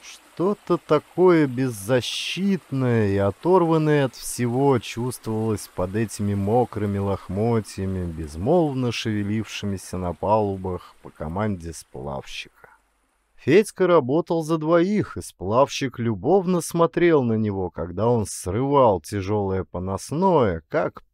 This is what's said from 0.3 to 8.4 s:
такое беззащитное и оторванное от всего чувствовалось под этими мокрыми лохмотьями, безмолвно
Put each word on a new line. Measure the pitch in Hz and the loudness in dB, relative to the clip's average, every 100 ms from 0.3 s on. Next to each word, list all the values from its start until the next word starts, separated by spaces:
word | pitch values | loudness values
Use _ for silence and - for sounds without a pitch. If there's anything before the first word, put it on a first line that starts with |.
| - 175 208 - 170 | -4 -2 -2 -2 -2
такое | _ 151 - - 185 170 147 | _ 0 0 2 6 6 4
беззащитное | 123 131 110 98 127 - - - - 196 196 _ 135 127 117 104 | 0 -4 -4 0 0 0 -6 -8 -4 0 -2 _ -2 2 2 2
и | 98 | 2
оторванное | 98 98 165 185 170 160 156 151 135 | 0 0 2 4 4 2 4 2 2
от | - | -4
всего | - - 123 120 139 127 | -12 -4 -2 2 4 2
чувствовалось | - - 123 120 - 110 110 104 - | 0 -6 -6 -6 -6 -4 -2 -2 -6
под | - 92 | -6 -4
этими | 98 113 - 101 | -2 -4 -2 -2
мокрыми | 101 98 117 120 - 104 101 | -2 0 2 0 -2 -4 -2
лохмотьями, | 98 95 - 95 113 117 104 - 95 95 87 | -2 -4 -4 -2 0 0 -2 -8 -6 -4 -6
безмолвно | 80 80 78 | -6 -10 -6